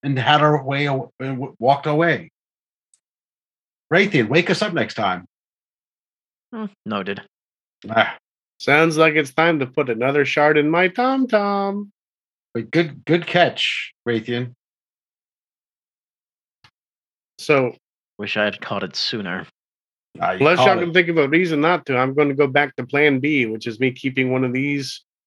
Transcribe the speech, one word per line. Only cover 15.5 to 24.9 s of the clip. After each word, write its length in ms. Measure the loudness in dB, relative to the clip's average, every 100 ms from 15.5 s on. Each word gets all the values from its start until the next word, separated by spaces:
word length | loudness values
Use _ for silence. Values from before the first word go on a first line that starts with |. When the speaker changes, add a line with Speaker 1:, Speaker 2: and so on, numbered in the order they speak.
| _ _ _ _ _ _ _ _ _ _ _ _ _ _ _ _ _ _ -10
Speaker 3:
So 360 | 0 2 0 -4 _ _ _ -14
Speaker 2:
Wish 180 | -6 -2
I 100 | -2
had 140 | -4
caught 200 | -8 -8
it 120 | -8 -6
sooner. 500 | -6 -6 -6 -8 -10 _ _ _ _ _ _ -6
Speaker 1:
Ah, 120 | -4
you 80 | 0
Speaker 3:
unless 180 | 2 4
Speaker 1:
caught 80 | 4
Speaker 3:
y'all 120 | 2
Speaker 1:
it. 60 | 0
Speaker 3:
can 80 |
think 140 | 0 2
of 80 | 2
a 80 | 2
reason 340 | 2 0 0
not 240 | 0 0 0
to, 100 | 0
I'm 200 | 0 0
gonna 180 | 0
go 140 | 2 0
back 280 | 2 0 -4
to 80 | -4
plan 340 | 2 2 2
B, 260 | 0 0 -2
which 220 | -4 -8
is 120 | -2
me 120 | -2
keeping 400 | -2 -6 -2 -2
one 120 | 0
of 100 | -2
these 500 | -2 -4 -4 -6